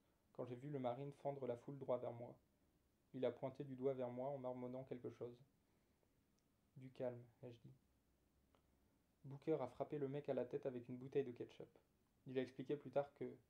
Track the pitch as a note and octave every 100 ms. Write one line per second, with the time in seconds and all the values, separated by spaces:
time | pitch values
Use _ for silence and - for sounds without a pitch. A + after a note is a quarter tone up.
0 | _ _ _ - B2 B2 C#3+ C#3 B2 B2
1 | C#3+ - C#3 C#3 B2+ A#2 - C#3 C3 B2
2 | B2 A#2 A#2+ C3+ _ _ _ _ _ _
3 | _ B2+ B2 B2 C3+ - C#3 B2+ C3+ B2+
4 | B2 B2 C3 C#3+ B2+ B2+ B2 B2+ C3+ B2+
5 | A#2+ A#2 A#2+ B2 - _ _ _ _ _
6 | _ _ _ _ _ _ _ C#3 C3 B2+
7 | B2+ A#2+ B2 - B2+ A#2 C3+ - _ _
8 | _ _ _ _ _ - _ _ _ _
9 | _ _ C3+ C#3 - D3+ B2 - C3+ D3+
10 | C3+ C#3+ C#3+ B2+ B2 C#3+ C#3 B2 B2 B2+
11 | C3+ C#3+ B2+ A#2 A#2 - - - _ _
12 | _ _ C#3 C3 B2+ - C3+ C#3+ C3 C#3+
13 | C#3+ - B2 -